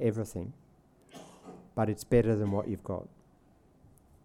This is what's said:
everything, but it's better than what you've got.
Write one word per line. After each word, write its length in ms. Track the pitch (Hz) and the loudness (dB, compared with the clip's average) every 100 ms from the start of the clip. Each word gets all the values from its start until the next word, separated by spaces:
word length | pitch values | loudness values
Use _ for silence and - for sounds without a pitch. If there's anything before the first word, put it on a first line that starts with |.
everything, 520 | 117 107 104 - 92 - - - - _ - - - - - - - - | 2 0 -4 -6 -8 -12 -20 -20 -20 _ -20 -20 -20 -20 -20 -20 -8 -2
but 140 | 107 | 0
it's 140 | 104 | 0
better 320 | - 120 113 107 | 2 4 6 4
than 140 | 104 | 2
what 160 | 101 - | 0 -2
you've 160 | 98 | -4
got. 240 | - 90 - - - - _ - _ _ - - - - | -4 -8 -8 -18 -20 -20 _ -20 _ _ -20 -20 -20 -20